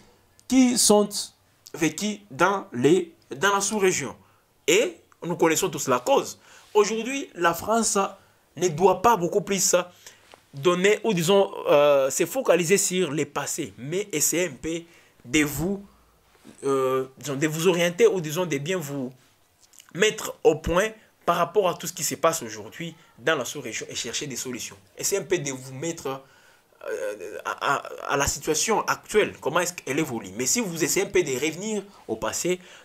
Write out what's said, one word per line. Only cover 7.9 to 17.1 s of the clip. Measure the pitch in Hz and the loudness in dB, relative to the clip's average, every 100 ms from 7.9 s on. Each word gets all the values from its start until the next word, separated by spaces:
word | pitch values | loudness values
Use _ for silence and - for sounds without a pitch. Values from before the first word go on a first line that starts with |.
| 196 196 - _ _ _ 143 | 0 -2 -6 _ _ _ -2
ne | 180 | -2
doit | 147 185 185 | 4 2 4
pas | 233 180 | 4 4
beaucoup | 170 202 | 0 -2
plus | 190 196 - 180 175 _ - _ _ - _ | -2 -2 2 0 0 _ -20 _ _ -20 _
donner, | 139 175 175 196 208 | -2 0 4 2 2
ou | 226 | 0
disons, | 175 160 202 196 - - | 0 4 4 4 -2 2
euh, | 147 147 139 135 | 4 6 4 2
se | - 170 | 0 -2
focaliser | 269 214 175 165 196 | -2 2 2 4 2
sur | - 185 170 | 2 -2 -2
les | 151 143 | -2 -4
passés, | 147 139 - 117 98 | -4 -6 -6 -10 -10
mais | 135 185 208 | -8 -8 -6
essayer | 151 - 156 180 | -2 0 0 -2
un | |
peu | 123 156 165 170 - _ _ 120 | -6 -8 -8 -10 -20 _ _ 0
de | 151 | 2
vous, | 147 135 175 196 - _ _ _ _ _ - - | 2 0 -2 -4 -8 _ _ _ _ _ -20 -6
euh, | 139 135 131 131 131 | -2 0 2 0 -2